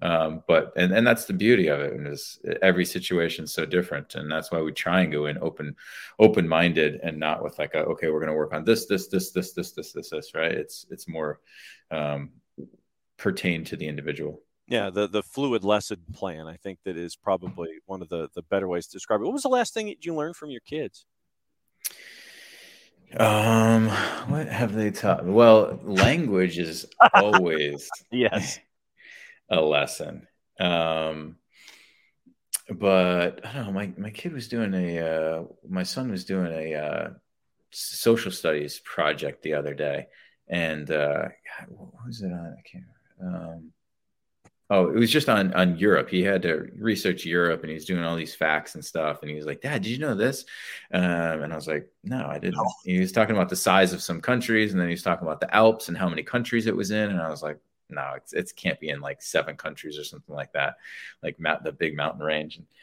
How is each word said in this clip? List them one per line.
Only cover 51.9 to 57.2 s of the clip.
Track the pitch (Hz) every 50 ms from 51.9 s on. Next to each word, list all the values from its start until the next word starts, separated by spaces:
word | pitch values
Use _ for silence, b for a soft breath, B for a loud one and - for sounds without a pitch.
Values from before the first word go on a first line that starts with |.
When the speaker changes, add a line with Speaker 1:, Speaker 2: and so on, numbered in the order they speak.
| _ _ -
Speaker 1:
"No, | 98 123 127 -
I | 71 - 73
didn't." | - 92 87
Speaker 2:
No. | - - - - - -
Speaker 1:
He | 92 90 90
was | 92 92 -
talking | 117 110 107 113
about | 98 90 92
the | 92
size | 90 - 104 92 95 95 90 87
of | 85 -
some | - 90 82 -
countries, | - 127 123 120 120 113 110 107 104 95
and | 92
then | 87 85
he | 85
was | - -
talking | 95 87 - 87
about | 80 78 -
the | - - -
Alps | 107 113 113 110 113 - -
and | 87 78
how | 92 87
many | 82 78 78
countries | - - 123 120 - - 117 110
it | 113 98
was | - 101 92
in. | 104 107 107 104
And | 101 87